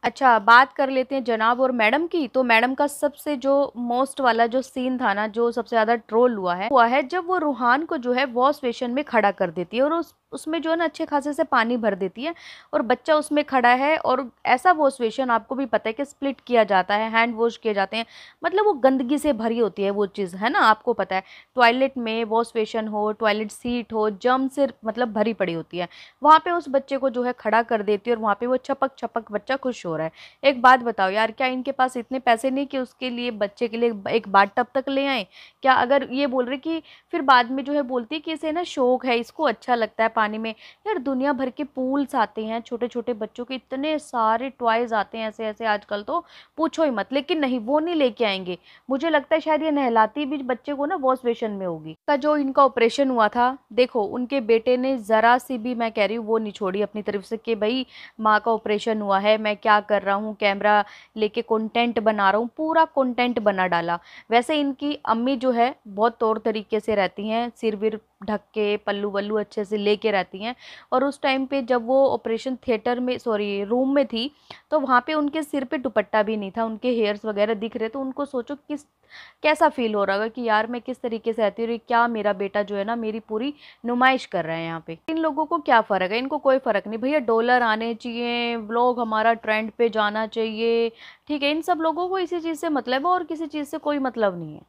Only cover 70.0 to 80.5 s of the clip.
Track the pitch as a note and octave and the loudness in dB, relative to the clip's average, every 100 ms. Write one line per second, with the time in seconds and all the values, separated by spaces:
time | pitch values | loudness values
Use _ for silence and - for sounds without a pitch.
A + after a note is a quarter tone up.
70 | A3 G3+ F3+ F#3+ A3 B3 - - - B3+ | 0 0 -2 -8 -10 -10 -16 -20 -2 0
71 | C4+ C4+ D4 C4 C4+ C#4 A#3+ B3 A3+ C4+ | 0 -2 -2 -2 -2 -4 0 -2 2 4
72 | C4+ A#3 B3 A3+ C4 B3+ - A3 A3 B3 | 4 2 -4 -4 -4 -8 -4 -2 -2 -2
73 | B3 A#3+ A#3+ G#3+ G#3 G3+ G3+ A#3+ C4 C#4 | -2 -4 -2 -2 -2 -4 -2 0 2 2
74 | C4+ A3+ B3+ _ _ - _ D#4 C4 B3 | 0 -2 -6 _ _ -20 _ -2 2 2
75 | B3 D#4 D4 D#4 D4 C#4+ B3+ D#4 B3+ A3 | 2 -2 0 -2 -4 -4 -2 -4 -2 -2
76 | G3+ G#3+ G#3 A3 G3 G#3 A3+ A3 B3+ A#3 | 0 0 0 -2 -4 -4 -6 -2 -2 0
77 | G#3 G#3 A3 G3+ G#3 A3+ A3+ A3 A3 C4+ | 0 -2 -4 -2 0 0 -4 -6 -6 -6
78 | C4 C4 C#4+ B3+ A#3 C#4+ _ D4 - _ | -8 -6 -6 -6 -8 -12 _ -10 -10 _
79 | _ - - _ D4+ D4+ D#4+ C4+ A3+ G#3+ | _ -20 -20 _ -2 2 2 2 -2 0
80 | G3 G3 A3 A3+ A#3 | 0 0 -2 -4 0